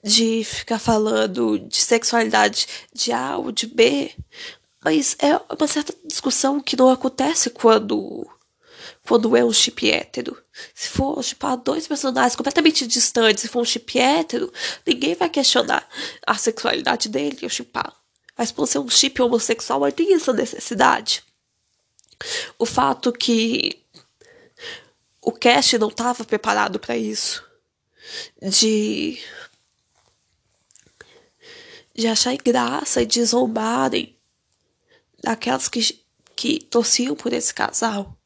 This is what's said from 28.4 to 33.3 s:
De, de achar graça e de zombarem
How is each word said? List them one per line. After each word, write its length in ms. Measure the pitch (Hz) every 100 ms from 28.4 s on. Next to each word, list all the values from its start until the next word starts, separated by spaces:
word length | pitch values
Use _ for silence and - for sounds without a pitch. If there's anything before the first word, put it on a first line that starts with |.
De, 800 | 196 196 220 214 214 214 - - - - - _ _ _ _ _ _ _ _ _ _ _ _ _ _ _ - _ _ _ - - - - _
de 140 | - 226
achar 280 | 220 247 262
graça 640 | - 247 233 254 - -
e 40 | 233
de 180 | 233
zombarem 920 | 233